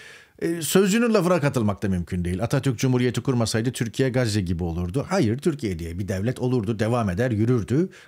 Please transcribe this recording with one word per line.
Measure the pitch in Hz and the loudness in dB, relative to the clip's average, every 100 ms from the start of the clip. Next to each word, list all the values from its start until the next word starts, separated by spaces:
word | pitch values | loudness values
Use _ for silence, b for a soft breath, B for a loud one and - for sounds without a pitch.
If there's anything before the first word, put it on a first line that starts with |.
| B B B B | B B B B
E, | 165 170 | -4 -2
sözcünün | 156 190 202 214 240 | 2 4 4 4 4
lafına | 214 175 180 | 4 4 2
katılmak | 143 127 104 98 | 2 0 0 0
da | 104 | -2
mümkün | 92 82 90 | -2 -2 -4
değil. | 87 90 | -2 -2
"Atatürk | 113 143 139 113 | 0 0 0 0
Cumhuriyeti | 131 127 123 117 | 2 2 2 0
kurmasaydı | 127 123 113 110 120 | 0 0 0 0 -2
Türkiye | - 117 - 135 | -2 -4 0 0
Gazze | 123 123 104 | 2 0 0
gibi | 90 87 | 0 -2
olurdu." | 87 82 87 110 123 | -2 -2 -4 -4 -2
Hayır, | 196 120 123 | 0 2 2
Türkiye | 175 143 110 87 | 0 -2 -2 -4
diye | 82 87 | -6 -6
bir | 95 | -4
devlet | 95 107 127 | -2 -2 -2
olurdu, | 123 127 101 107 | 0 0 0 0
devam | 107 120 110 | 0 0 0
eder, | 87 127 | 0 0
yürürdü. | 104 113 123 92 131 185 B | 0 2 0 0 0 0 B